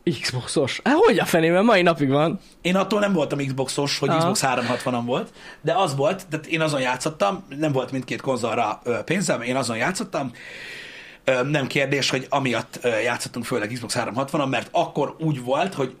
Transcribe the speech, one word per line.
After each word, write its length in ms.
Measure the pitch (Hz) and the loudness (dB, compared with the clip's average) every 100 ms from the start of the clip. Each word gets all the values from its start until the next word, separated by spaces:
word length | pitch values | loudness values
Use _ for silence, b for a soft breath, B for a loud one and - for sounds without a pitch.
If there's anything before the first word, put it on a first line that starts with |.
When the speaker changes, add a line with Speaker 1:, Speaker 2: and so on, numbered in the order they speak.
| - 143 | -2 -2
Speaker 1:
Xboxos? 580 | - 123 - - 131 - | -4 -6 -2 0 0 0
Hát 120 | 208 302 | 2 6
hogy 220 | 440 196 | 6 6
a 60 | - | 4
fenében? 400 | 170 160 175 226 | 4 4 4 6
Mai 160 | 202 | 6
napig 280 | 175 156 139 | 6 4 4
van. 300 | 143 165 196 b - | 4 2 0 b -6
Speaker 2:
Én 140 | 170 185 | 0 2
attól 240 | 196 214 | 2 2
nem 140 | 202 | 2
voltam 320 | 180 139 143 139 | 2 0 -2 -2
Xboxos, 540 | 131 127 - 139 - | -2 -2 -2 -2 0
hogy 100 | 139 | 0
Speaker 1:
Aha. 80 | 165 | 2
Speaker 2:
Xbox 240 | 165 202 | 2 2
háromhatvanom 640 | 135 127 120 123 - 123 120 | 2 2 0 -2 -2 -2 -2
volt, 240 | 135 - B B B | -2 -4 B B B
de 120 | 151 | -2
az 220 | 170 190 139 | 2 2 2
volt, 300 | 143 190 - | 0 0 -6
tehát 160 | 156 - | -8 -4
én 160 | 165 | 0
azon 200 | 156 147 | 0 0
játszottam, 640 | 127 127 151 156 202 190 - 139 | -2 -2 -4 0 0 0 -8 -4
nem 120 | 156 | 0
volt 200 | 131 123 | 0 -2
mindkét 300 | 131 123 113 | -6 -6 -6
konzolra, 600 | 139 123 117 110 110 110 | -2 -2 0 0 0 -2
ö, 100 | 123 | -2
pénzem, 480 | 120 - 170 180 123 | -4 0 -2 0 -2
én 140 | 120 131 | 0 -2
azon 220 | 120 110 | -2 -2
játszottam. 540 | 123 185 220 160 131 B B B B B B B B B | -2 -2 -6 -4 -6 B B B B B B B B B
Ö, 200 | - 127 | 0 0
nem 240 | 131 151 127 | 2 0 0
kérdés, 420 | 147 135 143 131 | 0 0 0 0
hogy 160 | 135 131 | -2 0
amiatt, 500 | 139 131 117 120 - | 0 0 -2 -4 -4
ö, 180 | 123 110 | 0 0
játszottunk 440 | 117 120 117 123 117 | 0 -2 -6 -8 -4
főleg 240 | 123 104 | -4 -4
Xbox 240 | 123 113 | -6 -4
háromhatvanon, 560 | 127 113 107 139 160 139 | -4 -2 -2 -2 -2 0
mert 180 | 123 - | -2 -2
akkor 440 | - 160 - 139 - | -2 0 0 -2 -2
úgy 240 | 160 139 | -2 -2
volt, 300 | 123 139 190 | 0 0 0
hogy 220 | 185 131 - | -2 -6 -4